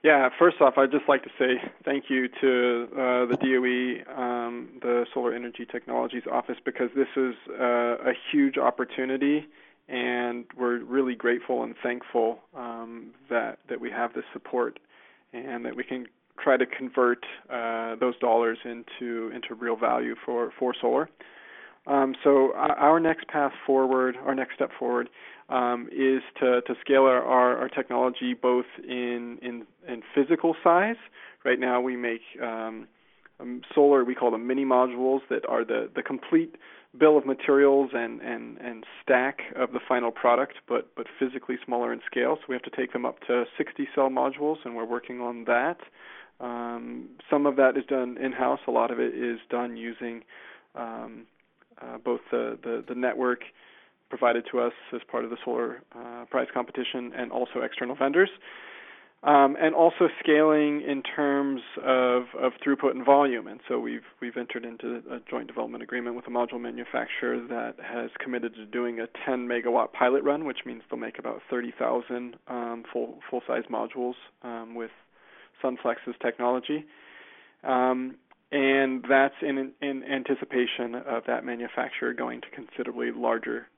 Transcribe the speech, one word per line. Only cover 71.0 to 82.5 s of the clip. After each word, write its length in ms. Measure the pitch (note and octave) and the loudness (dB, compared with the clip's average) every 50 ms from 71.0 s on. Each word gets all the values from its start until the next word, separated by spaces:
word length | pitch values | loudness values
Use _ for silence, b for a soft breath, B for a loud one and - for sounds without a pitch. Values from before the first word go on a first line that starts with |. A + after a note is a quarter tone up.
| A#2 A2+ - | -10 -10 -12
about 240 | - A#2 A#2+ A2+ B2 - - | -10 -10 -10 -10 -10 -8 -6
thirty 240 | C3 B2 A#2+ A#2+ - | -6 -4 -4 -6 -6
thousand, 600 | - B2+ B2 B2 B2 A#2+ - B2 A#2+ B2 A#2+ A#2+ - _ | -2 -2 0 0 -2 -2 -4 -8 -8 -8 -12 -16 -18 _
um, 360 | - B2+ A#2+ A#2+ A#2 A#2 A#2 A2+ - - | -12 -10 -8 -8 -8 -10 -12 -14 -8 -6
full, 240 | A#2+ A#2+ A#2+ A#2+ - - | -6 -6 -6 -10 -16 -12
full-size 360 | - - B2 - - B2+ A#2+ A2+ - | -8 -8 -8 -4 -4 -4 -4 -4 -4
modules, 420 | A#2+ A2+ A2+ A2+ - C3 B2 B2 B2 - - - _ _ - | -6 -6 -6 -6 -6 -6 -6 -6 -6 -8 -18 -20 _ _ -14
um, 320 | B2 A#2 A#2 A2+ A2+ A#2 | -14 -12 -12 -14 -14 -12
with 160 | A#2 A#2 A2 - _ _ _ b b b b b b b b b _ - | -12 -12 -12 -14 _ _ _ b b b b b b b b b _ -4
Sunflex's 520 | C3 B2+ - - B2+ A#2 - - B2+ A#2+ - | -4 -4 -2 -2 -2 -2 -2 -6 -12 -10 -4
technology. 640 | - A#2+ A#2 - B2 B2 B2+ B2+ B2 - D3+ D3+ D3+ B B B B B B B B B B B B B B B - | -4 -4 -4 0 0 0 0 0 -2 -4 -6 -6 -6 B B B B B B B B B B B B B B B -2
Um, 520 | - - B2+ B2+ B2+ B2+ B2+ B2+ C3 - _ _ _ _ _ _ _ | 0 2 4 4 4 2 0 -2 -6 -10 _ _ _ _ _ _ _
and 520 | C#3 C#3+ C3+ C3+ C3+ C#3 C3+ C3 C3 B2+ A#2+ A#2+ | 0 2 4 4 4 4 4 2 0 -4 0 4
that's 260 | C3+ C3+ C#3 C#3 - - | 4 6 6 4 0 -4
in, 300 | E3 D3 C#3 C3+ C3+ C3+ - _ | -4 -4 -2 -4 -4 -6 -8 _
in 220 | D3 C#3+ C3+ C3 B2+ | -8 -6 -6 -8 -6
anticipation 880 | - C#3 C3+ B2+ - C3+ - - - - B2+ B2 A#2 - - B2 A#2+ A#2+ | -4 -6 -4 -2 -2 -4 -4 -4 -2 0 0 0 0 -2 -4 -6 -6 -6
of 300 | B2 B2+ C3+ A#2+ A#2 - | -8 -6 -6 -6 -4 -2
that 180 | - B2 B2 B2+ | -2 -4 -2 -4
manufacturer 720 | B2+ A#2+ A#2 A#2+ A#2 - B2 B2+ B2+ - - - B2 B2 | -8 -8 -8 -8 -6 -4 -6 -6 -4 -6 -4 -4 -4 -4
going 280 | A#2+ B2 B2 B2 A#2+ | -4 -6 -6 -6 -10
to 60 | - - | -12 -16